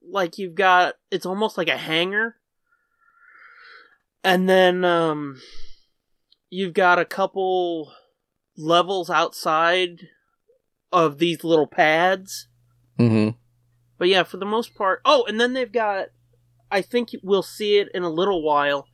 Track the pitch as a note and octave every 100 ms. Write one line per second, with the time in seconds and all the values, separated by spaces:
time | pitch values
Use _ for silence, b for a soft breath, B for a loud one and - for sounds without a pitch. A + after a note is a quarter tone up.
0 | E3+ F#3+ F3+ - F#3+ E3 F#3+ F3+ E3+ -
1 | _ F#3+ F3+ F#3+ G#3+ - D#3+ C3 D#3 D#3+
2 | F3+ G3+ A3+ - _ _ _ _ _ b
3 | b b b b b b b b b b
4 | _ _ F3+ F#3 F#3 F#3+ F3+ F3+ F3+ E3+
5 | E3 D3+ D3 C3 B B B B B _
6 | _ _ _ _ _ F3+ F#3+ E3 F3+ F3
7 | E3 - F#3+ G3 F#3+ F#3 F3 E3 D3 b
8 | b _ _ _ _ - D#3 E3+ F3 G3
9 | E3 D#3+ E3 - F3+ D#3 E3 F3+ F3+ F3
10 | E3+ _ _ _ _ _ _ _ _ F3+
11 | D#3+ C#3+ F3 D#3+ E3 D#3+ D3 - D#3 D#3+
12 | F3+ F#3+ F#3+ - - _ _ _ _ -
13 | A#2+ A2 G#2+ A2+ _ _ _ _ _ _
14 | F3+ F#3+ E3+ F#3+ G3 A3 A#3 _ G3 F3+
15 | - D4 G#3 G#3+ A#3+ C4 A#3+ A3+ G#3+ G3
16 | - _ _ _ _ _ _ G3 F3+ A#3+
17 | A#3 - F#3 G3 E3+ - G#3 G#3 G3 G3
18 | F3+ D#3+ G3 F#3 D3+ D3 C#3+ C#3+ -